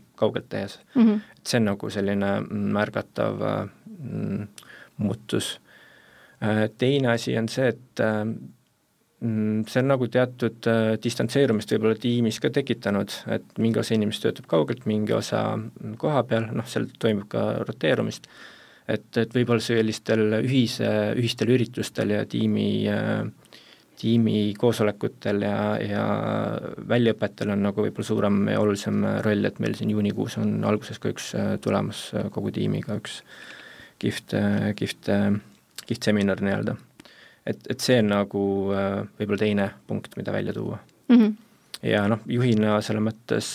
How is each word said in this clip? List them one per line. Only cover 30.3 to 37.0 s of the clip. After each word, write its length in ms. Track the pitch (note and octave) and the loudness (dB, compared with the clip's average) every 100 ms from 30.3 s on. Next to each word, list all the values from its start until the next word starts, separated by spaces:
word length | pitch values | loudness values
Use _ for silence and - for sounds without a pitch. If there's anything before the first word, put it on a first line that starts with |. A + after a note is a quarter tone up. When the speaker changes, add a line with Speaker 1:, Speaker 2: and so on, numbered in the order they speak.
| A2 | -2
Speaker 1:
on 200 | G#2+ G#2+ G#2+ | -2 0 0
alguses 340 | G#2+ - A2+ | -2 -4 -8
ka 140 | G#2+ | -6
üks, 180 | G#2+ - A2 | -6 -6 -4
äh, 180 | G2+ G2+ | -2 -2
tulemas, 480 | G#2+ G2+ G#2 - - | 0 0 -2 -6 -8
äh, 160 | A2+ G2+ | -6 -4
kogu 180 | G#2 G2+ | -4 -4
tiimiga 460 | - G#2 G#2 - G#2+ | -2 -2 -2 -4 -6
üks 220 | - - - - - - - - - - | -8 -14 -18 -20 -20 -20 -20 -20 -20 -6
kihvt, 340 | A2+ - - G#2 | -4 -4 -4 0
äh, 380 | G2+ G#2 G#2 G#2 | 0 2 0 -2
kihvt, 320 | - - - | -6 -4 -2
äh, 220 | G2+ G2+ G#2 - - _ - - | 2 2 0 -4 -18 _ -14 -8
kihvt 180 | A#2 | -2
seminar 380 | - G#2 G2 F#2+ | 2 2 2 2
nii-öelda. 300 | G2 G2+ G#2+ - - - | 0 0 -2 -6 -10 -20